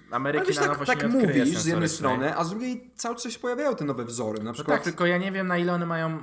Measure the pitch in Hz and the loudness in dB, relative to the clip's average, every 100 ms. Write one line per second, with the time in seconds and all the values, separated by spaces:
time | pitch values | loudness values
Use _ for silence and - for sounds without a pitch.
0 | - 123 135 147 370 - - 143 139 254 | -6 -4 0 0 2 2 2 0 0 0
1 | 226 262 202 139 131 175 160 170 165 160 | 2 4 4 4 4 2 2 2 2 2
2 | 143 127 139 - 165 208 254 247 - - | 0 2 0 0 -2 -2 -4 -6 -10 -8
3 | 233 233 247 - 247 247 294 - 147 123 | -6 -6 -8 -6 -4 0 0 0 -2 -4
4 | 113 117 110 107 107 120 151 143 175 165 | -4 -4 -4 -4 -6 -4 0 0 0 0
5 | 175 180 196 190 185 175 175 175 170 165 | 2 2 0 -2 0 0 0 0 0 -2
6 | 160 156 | -2 -4